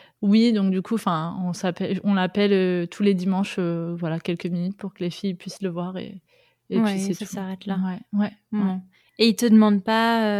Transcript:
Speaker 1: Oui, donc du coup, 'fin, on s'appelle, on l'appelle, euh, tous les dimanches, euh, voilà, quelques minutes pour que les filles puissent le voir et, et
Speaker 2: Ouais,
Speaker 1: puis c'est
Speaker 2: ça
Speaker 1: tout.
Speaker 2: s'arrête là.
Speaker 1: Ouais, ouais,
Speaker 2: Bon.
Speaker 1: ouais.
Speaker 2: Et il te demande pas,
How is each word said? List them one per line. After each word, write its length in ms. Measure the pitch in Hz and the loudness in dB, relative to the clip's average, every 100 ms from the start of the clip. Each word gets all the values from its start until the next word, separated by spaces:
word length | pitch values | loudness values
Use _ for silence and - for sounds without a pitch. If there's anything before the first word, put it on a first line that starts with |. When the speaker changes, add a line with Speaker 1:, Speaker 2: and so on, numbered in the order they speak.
| - - | -20 -2
Speaker 1:
Oui, 300 | 202 220 233 | 4 6 6
donc 200 | 214 196 | 4 2
du 100 | 190 | 0
coup, 160 | - 226 | -2 -2
'fin, 400 | - 165 165 190 | 0 -2 -4 -4
on 120 | 180 | -6
s'appelle, 480 | 170 190 170 190 190 | -4 -4 -2 -4 -2
on 120 | 202 196 | 0 2
l'appelle, 360 | 185 208 202 | 2 2 2
euh, 340 | 196 185 180 170 | 4 2 0 -4
tous 160 | - | 0
les 100 | 202 | 2
dimanches, 420 | 190 180 185 202 - | 2 2 0 -2 -2
euh, 360 | 170 170 165 170 | -2 -2 -4 -4
voilà, 220 | 170 165 | -4 -4
quelques 260 | - 170 180 | -4 -4 -4
minutes 280 | 175 175 202 | -4 -4 -6
pour 180 | 190 | -12
que 80 | - 175 | -6 -6
les 40 | |
filles 260 | - 196 180 | -4 -6 -6
puissent 260 | 185 - | -10 -8
le 80 | 190 | -6
voir 260 | 170 180 185 | -4 -6 -8
et, 240 | - 190 _ _ _ _ - | -12 -14 _ _ _ _ -4
et 80 | 226 | 0
Speaker 2:
Ouais, 180 | 214 196 | 0 0
Speaker 1:
puis 40 | |
c'est 140 | 196 | -4
Speaker 2:
ça 120 | 175 208 | -6 -6
Speaker 1:
tout. 60 | |
Speaker 2:
s'arrête 340 | 202 190 190 196 | -8 -8 -8 -6
là. 120 | 185 190 | -4 -4
Speaker 1:
Ouais, 340 | 180 - 208 | -6 -4 -2
ouais, 120 | 208 - - | -2 -6 -8
Speaker 2:
Bon. 220 | 214 196 | -2 -2
Speaker 1:
ouais. 60 | 185 - _ _ - | -2 -8 _ _ 2
Speaker 2:
Et 100 | 226 | 2
il 60 | 208 | 4
te 80 | 240 | 6
demande 380 | 220 214 202 190 | 6 6 2 0
pas, 400 | 220 226 226 214 208 | 0 2 2 0 0